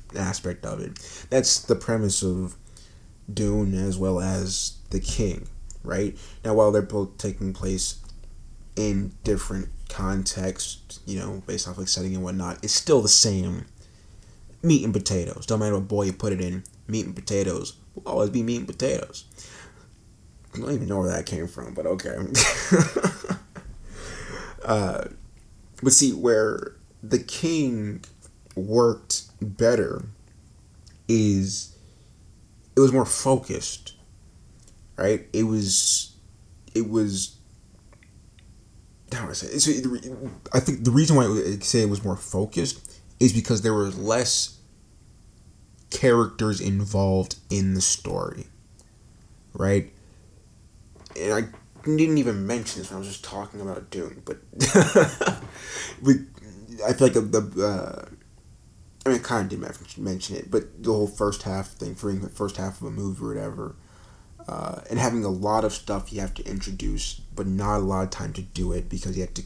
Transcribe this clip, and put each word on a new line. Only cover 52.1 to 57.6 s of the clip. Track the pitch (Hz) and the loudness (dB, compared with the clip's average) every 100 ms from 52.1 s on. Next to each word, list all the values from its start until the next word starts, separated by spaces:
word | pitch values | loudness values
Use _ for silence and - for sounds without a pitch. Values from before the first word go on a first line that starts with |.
| 151 | 4
even | 120 101 98 | 2 0 -2
mention | 117 107 98 | -4 -4 -10
this | 92 | -10
when | 95 | -10
I | |
was | 98 | -10
just | 98 | -12
talking | - 101 101 104 | -12 -10 -10 -10
about | 98 87 - | -8 -10 -10
Dune, | 98 80 - | -8 -8 -10
but, | - - - | -12 -12 -10
<laughs> | |
but | - 135 196 170 196 156 - - - - - - - - - 135 131 - - - - - 113 107 | -2 4 6 8 6 6 2 -2 -2 -10 -16 -14 -12 -12 -2 4 4 4 -18 -20 -20 -18 -4 0
I | |
feel | 127 131 | 6 6
like | |
the, | 113 | 6
the, | 107 110 101 92 | 2 0 0 0